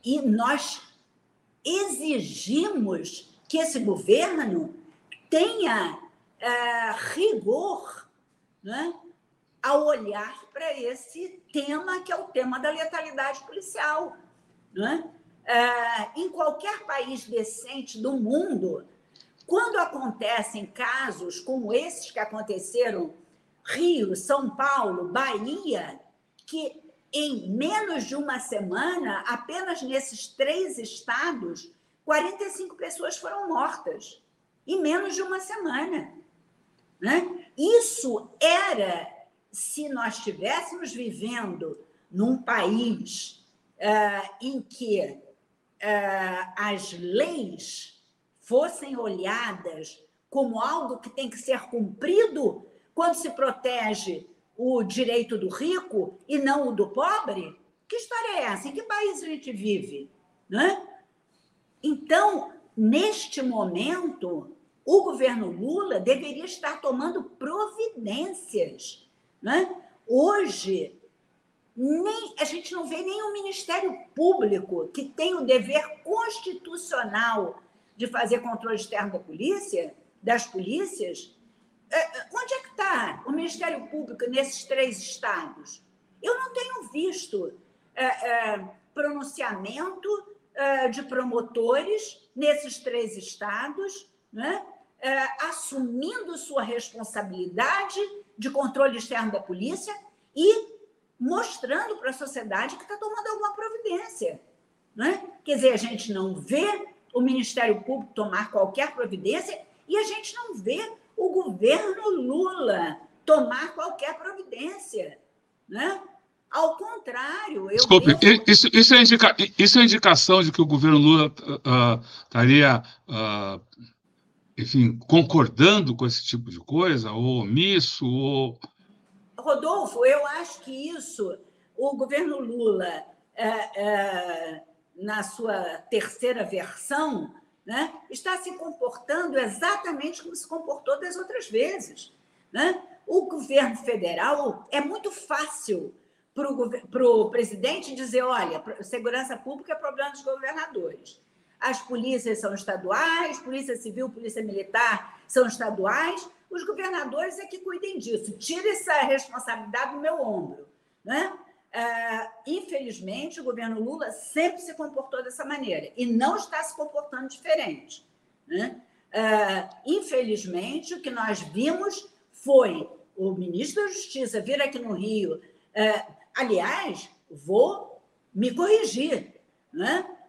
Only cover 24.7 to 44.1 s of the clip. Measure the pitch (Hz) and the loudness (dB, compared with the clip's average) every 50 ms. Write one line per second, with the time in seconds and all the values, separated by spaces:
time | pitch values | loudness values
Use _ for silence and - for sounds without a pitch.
24.7 | 277 269 233 202 180 180 175 180 180 240 269 269 233 202 214 247 302 403 392 311 | 2 2 0 0 -2 -4 -6 -2 -2 0 0 0 -2 -4 -4 -4 -6 -6 -4 -4
25.7 | 233 180 - 147 - - - _ _ _ _ _ _ - _ - 302 320 311 269 | -4 -4 -4 -8 -12 -16 -20 _ _ _ _ _ _ -20 _ -10 -10 -8 -8 -8
26.7 | - - _ - _ _ _ _ - 294 302 294 262 214 180 185 196 233 277 330 | -10 -12 _ -20 _ _ _ _ -4 -4 -2 -2 -4 -6 -4 -4 -2 -2 0 0
27.7 | 415 427 427 381 330 277 214 - 262 285 285 294 254 247 - - 226 208 202 180 | 0 0 -2 -2 -4 -4 -4 -6 -6 -6 -4 -4 -4 -6 -6 -6 -6 -4 -4 -4
28.7 | 180 220 277 339 392 359 285 226 196 196 - 233 240 - - - 311 359 381 381 | -4 -2 -2 -2 -2 -2 -4 -4 -4 -6 -4 -6 -6 -6 -8 -8 -8 -8 -6 -6
29.7 | 339 339 262 254 262 269 269 - 226 214 - - - - 277 277 311 359 381 330 | -6 -6 -6 -4 -4 -4 -4 -4 -12 -12 -14 -16 -2 -2 0 0 2 0 -2 -4
30.7 | - 247 220 - - - - - 233 254 302 349 302 226 190 170 170 - - - | -6 -10 -10 -12 -12 -12 -6 -4 -4 -2 -2 -2 -4 -4 -8 -8 -10 -10 -14 -20
31.7 | _ _ _ _ _ _ _ - 302 302 311 359 392 - 403 392 - - 370 349 | _ _ _ _ _ _ _ 2 2 2 2 0 -6 -6 -8 -8 -8 -10 -12 -12
32.7 | - - 359 339 330 339 339 - 359 - - 320 403 403 403 349 320 247 277 320 | -10 -12 -10 -10 -8 -8 -8 -8 -8 -8 -10 -10 -8 -6 -4 -2 0 0 0 -2
33.7 | - - - 180 156 139 - - - _ _ _ _ _ _ _ _ _ _ - | -4 -6 -8 -8 -8 -8 -12 -18 -20 _ _ _ _ _ _ _ _ _ _ -4
34.7 | 349 392 311 302 320 349 392 392 - 370 381 370 381 381 381 - 415 440 381 311 | -2 0 2 2 2 0 0 -2 -4 -4 -4 -4 -4 -6 -6 -8 -10 -6 -4 -4
35.7 | 247 269 311 370 349 294 - - - - - _ _ _ _ _ _ _ _ _ | -4 -4 -4 -4 -4 -6 -6 -10 -16 -20 -20 _ _ _ _ _ _ _ _ _
36.7 | _ _ _ _ _ _ 180 220 285 349 349 359 - - - - _ - 294 392 | _ _ _ _ _ _ -2 2 2 2 0 -2 -8 -12 -14 -16 _ 0 4 8
37.7 | 466 480 453 - - - - 262 226 208 - - - _ 285 320 339 370 392 403 | 8 8 6 6 -4 -4 -4 -4 -4 -4 -6 -10 -2 _ 4 6 6 4 4 0
38.7 | 320 220 202 185 175 170 170 - - - - _ _ _ _ _ - - - - | 0 0 0 -2 -2 -4 -6 -10 -16 -20 -20 _ _ _ _ _ -12 -10 -8 -8
39.7 | - 294 302 294 269 240 226 220 208 - - 214 180 151 180 233 320 349 349 339 | -8 -8 -8 -6 -6 -4 -4 -4 -6 -6 -8 -8 -8 -4 -4 -2 -2 -2 -4 -6
40.7 | 339 359 339 247 - 240 247 220 - - 190 226 247 240 214 196 170 156 170 156 | -10 -10 -10 -10 -10 -8 -8 -8 -8 -8 -8 -6 -6 -6 -6 -6 -8 -8 -8 -10
41.7 | 147 - - _ _ _ _ _ - 180 214 240 262 254 - - 240 220 180 180 | -10 -12 -16 _ _ _ _ _ 0 2 2 2 2 0 0 0 0 2 2 2
42.7 | 214 226 240 233 208 - - - - - - - - - _ _ _ _ _ _ | 2 2 2 0 -2 -4 -6 -10 -10 -10 -12 -12 -16 -20 _ _ _ _ _ _
43.7 | _ _ 185 214 214 214 214 208 | _ _ 0 2 4 4 4 2